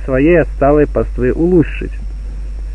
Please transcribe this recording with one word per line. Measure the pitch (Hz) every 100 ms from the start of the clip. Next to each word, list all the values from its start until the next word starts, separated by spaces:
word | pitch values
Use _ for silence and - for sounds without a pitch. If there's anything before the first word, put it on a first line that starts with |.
| -
своей | 131 147 175
отсталой | 131 - 139 151 147
паствы | 123 113 - 123
улучшить. | - 170 180 139 - - - - - - - - - -